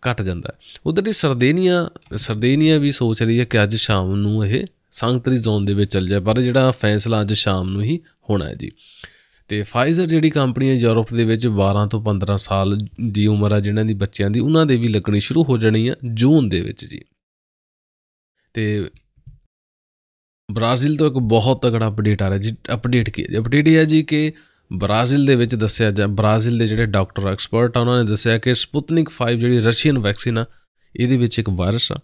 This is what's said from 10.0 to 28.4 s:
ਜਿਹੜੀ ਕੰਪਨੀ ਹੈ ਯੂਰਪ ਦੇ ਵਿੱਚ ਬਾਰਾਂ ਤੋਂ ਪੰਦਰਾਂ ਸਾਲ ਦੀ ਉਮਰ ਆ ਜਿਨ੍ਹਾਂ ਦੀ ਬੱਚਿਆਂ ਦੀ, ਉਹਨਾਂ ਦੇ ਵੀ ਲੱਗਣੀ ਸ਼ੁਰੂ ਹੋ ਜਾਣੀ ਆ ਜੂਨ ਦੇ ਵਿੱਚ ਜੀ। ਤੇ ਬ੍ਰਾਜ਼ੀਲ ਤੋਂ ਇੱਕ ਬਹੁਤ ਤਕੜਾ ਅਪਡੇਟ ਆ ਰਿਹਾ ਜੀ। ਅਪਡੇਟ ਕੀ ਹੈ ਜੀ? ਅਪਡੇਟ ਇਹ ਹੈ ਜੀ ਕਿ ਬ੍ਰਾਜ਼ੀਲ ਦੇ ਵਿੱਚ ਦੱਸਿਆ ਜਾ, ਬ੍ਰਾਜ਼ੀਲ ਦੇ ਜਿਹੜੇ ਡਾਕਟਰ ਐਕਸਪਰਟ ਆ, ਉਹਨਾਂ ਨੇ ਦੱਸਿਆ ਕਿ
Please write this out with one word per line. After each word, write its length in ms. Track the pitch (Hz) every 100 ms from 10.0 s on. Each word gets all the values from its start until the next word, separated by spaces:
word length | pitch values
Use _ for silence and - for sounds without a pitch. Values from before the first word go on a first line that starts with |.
| 180
ਜਿਹੜੀ 240 | 160 156
ਕੰਪਨੀ 380 | 151 135 120 135
ਹੈ 60 |
ਯੂਰਪ 400 | 131 117 113 110
ਦੇ 100 | 117
ਵਿੱਚ 220 | 113 113 120
ਬਾਰਾਂ 400 | 104 98 98 104
ਤੋਂ 160 | 110
ਪੰਦਰਾਂ 360 | 107 101 98 101
ਸਾਲ 400 | - 98 98 101 104 - 117
ਦੀ 160 | 101 107
ਉਮਰ 260 | 104 104
ਆ 80 | 104
ਜਿਨ੍ਹਾਂ 240 | 101 104
ਦੀ 100 | 110
ਬੱਚਿਆਂ 360 | 104 101 - 101
ਦੀ, 100 | 107
ਉਹਨਾਂ 260 | 123 160 156
ਦੇ 100 | 127
ਵੀ 120 | 117
ਲੱਗਣੀ 320 | 107 95 104
ਸ਼ੁਰੂ 240 | - 135
ਹੋ 140 | 151 123
ਜਾਣੀ 300 | 110 110 117
ਆ 60 | 127
ਜੂਨ 440 | 127 110 123 156 120
ਦੇ 120 | 90
ਵਿੱਚ 240 | 98 101
ਜੀ। 160 | - - - _ _ _ _ _ _ _ _ _ _ _ _ _ _
ਤੇ 360 | - 107 104 90 - _ _ - - _ _ _ _ _ _ _ _ _ _ _
ਬ੍ਰਾਜ਼ੀਲ 440 | 104 117 123 143 151
ਤੋਂ 100 | 151
ਇੱਕ 80 |
ਬਹੁਤ 520 | 131 117 113 110 131 123
ਤਕੜਾ 220 | 113 110
ਅਪਡੇਟ 340 | 107 107 104
ਆ 60 | 98
ਰਿਹਾ 100 | 98
ਜੀ। 180 | 107 110 -
ਅਪਡੇਟ 360 | 104 123 123 113
ਕੀ 120 | -
ਹੈ 60 | -
ਜੀ? 100 | 107
ਅਪਡੇਟ 300 | 117 139 151
ਇਹ 80 | 160
ਹੈ 80 |
ਜੀ 180 | 160 156
ਕਿ 300 | 151 151 156 151 _ _ _
ਬ੍ਰਾਜ਼ੀਲ 540 | 95 95 107 123 139 139
ਦੇ 100 | 131
ਵਿੱਚ 180 | 120
ਦੱਸਿਆ 360 | 113 107 - 113
ਜਾ, 160 | 101 104
ਬ੍ਰਾਜ਼ੀਲ 520 | 101 107 110 113 120
ਦੇ 80 | 113
ਜਿਹੜੇ 200 | 107 113
ਡਾਕਟਰ 420 | 101 95 - 98
ਐਕਸਪਰਟ 480 | 95 - 113 120 120
ਆ, 40 |
ਉਹਨਾਂ 240 | 117 123
ਨੇ 60 | 113
ਦੱਸਿਆ 280 | 104 117
ਕਿ 160 | 113